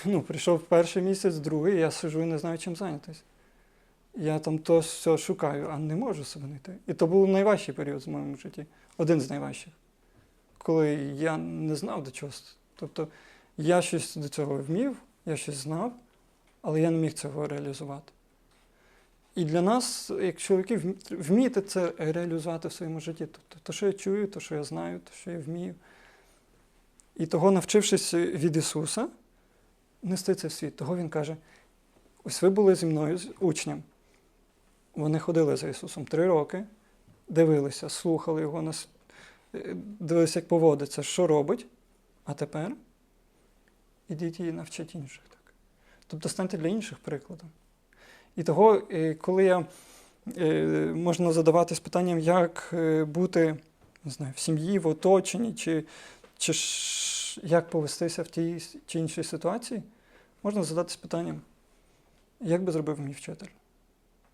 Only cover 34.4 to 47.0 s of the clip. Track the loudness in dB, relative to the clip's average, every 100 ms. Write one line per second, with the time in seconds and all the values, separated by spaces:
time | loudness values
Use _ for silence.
34.4 | _ _ _ _ _ -4 0 0 2 4
35.4 | 4 2 -2 -8 -10 -12 -4 0 4 4
36.4 | 2 -6 -10 -16 _ _ _ _ -2 4
37.4 | 6 6 2 -4 -8 -4 0 0 0 -4
38.4 | -4 -4 -6 -6 -12 _ _ -20 -20 -20
39.4 | _ -12 -10 -10 -10 -10 0 4 4 2
40.4 | 2 6 6 6 0 -6 -6 2 4 4
41.4 | 4 -2 -4 _ _ _ _ _ -10 -6
42.4 | -6 -6 -8 -8 -16 _ _ _ _ _
43.4 | _ _ _ _ _ _ -12 -6 -6 -6
44.4 | -6 -6 -10 -12 -12 -12 -14 -16 -20 _
45.4 | _ _ _ _ _ _ -14 -8 -6 -4
46.4 | -4 -2 -2 -2 -4 -10